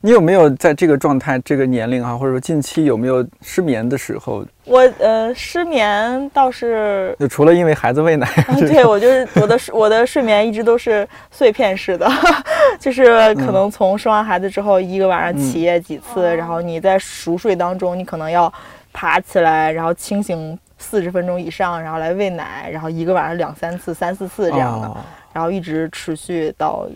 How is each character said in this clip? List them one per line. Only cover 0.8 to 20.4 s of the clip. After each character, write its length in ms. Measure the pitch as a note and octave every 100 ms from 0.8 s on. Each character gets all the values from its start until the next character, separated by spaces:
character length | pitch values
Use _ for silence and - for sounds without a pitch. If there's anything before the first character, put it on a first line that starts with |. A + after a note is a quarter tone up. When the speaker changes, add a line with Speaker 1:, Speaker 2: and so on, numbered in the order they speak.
| F3
Speaker 1:
个 100 | C#3+
状 220 | D#3 C3+
态、 180 | D3+ C3 -
这 100 | C#3+
个 80 |
年 280 | C3 B2+ A2+
龄 120 | B2+
啊， 140 | A#2+ A#2+
或 80 | C3+
者 60 |
说 80 | B2+
近 200 | C3 D#3
期 260 | C3+ - D#3
有 120 | A2+
没 80 | B2+
有 180 | C3 A#2+ _
失 180 | - -
眠 260 | F3 A#2 A#2
的 80 | C3
时 220 | - G#2+
候？ 260 | - G#2+ G2+ _ -
Speaker 2:
我， 140 | B3 B3+ -
呃， 340 | G#3+ A3 A3 B3
失 280 | - E4+
眠 640 | E4+ D4 G#3 G#3 A3+ B3+ C#4
倒 160 | C#4+ C4
是 640 | B3 A#3 A3+ G#3+ G3 F#3 -
Speaker 1:
就 80 | C#3
除 180 | - D3+
了 80 |
因 140 | F3 E3+
为 40 |
孩 220 | D3+ A#2+
子 80 | C3
喂 140 | D#3+ D#3
奶， 100 | B2
Speaker 2:
啊， 200 | - -
Speaker 1:
<laughs> 40 | F3+
这 80 | D#3+
种。 80 |
Speaker 2:
对， 100 | D4+
我 160 | A#3+ G#3
就 80 | A#3+
是， 200 | C4 B3+ -
我 100 | G#3+
的 140 | A#3
睡， 160 | - A3+
我 120 | G#3+
的 200 | A3 B3
睡 160 | D#4
眠 240 | A#3 G#3 A3+
一 40 |
直 120 | G#3+
都 120 | A#3 A#3
是 320 | A#3+ G#3+ G3+ - -
碎 220 | - C4
片 260 | G#3+ A3+ F#3+
式 180 | - F3+
的， 140 | G3 C#4 F4 -
<laughs> 400 | C4+ D#5+ D5 G#4
就 100 | -
是 400 | B3 B3+ A#3 A3 G#3+
可 160 | B3+
能 180 | F#3+ G3+
从 260 | - F#3+ G3+
生 160 | A3+
完 140 | G#3 A3
孩 140 | F3+
子 100 | F#3+
之 100 | F#3+
后， 220 | G3+ F#3+
Speaker 1:
嗯。 80 | F#3
Speaker 2:
一 80 | F#3+
个 100 | F#3+
晚 140 | F3
上 160 | E3+ F3
起 240 | C3+ B2
夜 180 | E3 F3
几 200 | E3+ D3+
次， 300 | - - F3
Speaker 3:
嗯。 60 | E3+
Speaker 2:
然 120 | E3+
后 120 | E3+
你 200 | F3 E3
在 180 | F#3+ F#3+
熟 400 | - - - F3
睡 180 | A3+ F3+
当 220 | F3 F#3
中， 180 | F#3 F3+
你 80 |
可 140 | F#3 E3
能 140 | D#3
要 200 | E3+ E3 - - - _
爬 280 | - F3 E3
起 220 | - F#3+
来， 300 | E3 D#3+ D#3
然 140 | D#3+ E3
后 80 |
清 300 | F3 - G3+
醒 340 | G3+ E3+